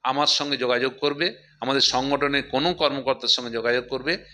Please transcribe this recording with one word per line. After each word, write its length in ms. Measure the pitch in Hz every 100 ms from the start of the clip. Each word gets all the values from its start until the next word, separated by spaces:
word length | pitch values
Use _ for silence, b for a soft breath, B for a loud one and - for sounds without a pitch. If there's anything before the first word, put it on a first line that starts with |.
আমার 240 | 131 139 147
সঙ্গে 300 | - 143 135
যোগাযোগ 420 | 123 123 131 131
করবে, 360 | 147 143 175 226 b b
আমাদের 220 | 120 139
সংগঠনের 600 | - 135 135 139 143 139
কোনো 300 | 135 131 160
কর্মকর্তার 560 | 175 151 139 127 131 120
সঙ্গে 220 | - 120
যোগাযোগ 360 | 117 117 123 123
করবে, 300 | 135 135 180 B